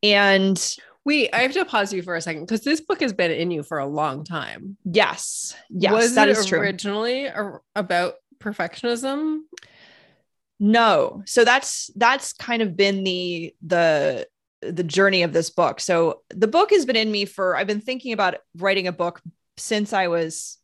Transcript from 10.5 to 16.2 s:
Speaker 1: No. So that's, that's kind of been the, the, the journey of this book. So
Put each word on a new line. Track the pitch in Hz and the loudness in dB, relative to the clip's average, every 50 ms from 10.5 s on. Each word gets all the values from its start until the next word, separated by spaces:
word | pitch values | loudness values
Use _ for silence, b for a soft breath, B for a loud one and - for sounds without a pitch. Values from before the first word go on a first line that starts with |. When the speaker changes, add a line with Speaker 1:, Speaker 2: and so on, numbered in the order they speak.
| _ _ | _ _
Speaker 1:
No. | 208 208 220 233 226 220 190 151 131 - - 190 196 | 2 4 4 6 6 6 4 4 2 0 -2 -10 -12
So | - - 240 233 | 0 4 4 6
that's, | 240 247 269 269 - - - - - - | 6 6 4 2 -2 -8 -8 -10 -12 -4
that's | 196 233 233 262 277 - - | 2 2 2 2 2 -4 -10
kind | - - - - 240 226 | -12 -12 -6 -4 -2 0
of | 226 202 165 | 0 -2 2
been | 185 196 202 196 196 190 | 2 2 2 2 0 -2
the, | 190 180 180 180 175 175 170 165 160 _ _ - | -2 -4 -2 -4 -6 -6 -6 -8 -10 _ _ -4
the, | 160 180 170 170 165 156 151 147 151 135 117 - - _ _ _ _ _ _ | -2 2 4 4 4 4 2 2 0 -2 -4 -8 -12 _ _ _ _ _ _
the | - - 175 160 | -10 -8 -6 -4
journey | 180 160 143 190 196 196 190 185 | -4 -2 2 4 4 4 4 2
of | 170 170 | 0 2
this | 147 165 165 - | 0 0 -2 0
book. | _ - 170 135 - - | _ 0 0 0 0 -4
So | - - 180 170 165 156 - - | -2 0 2 2 2 0 0 -4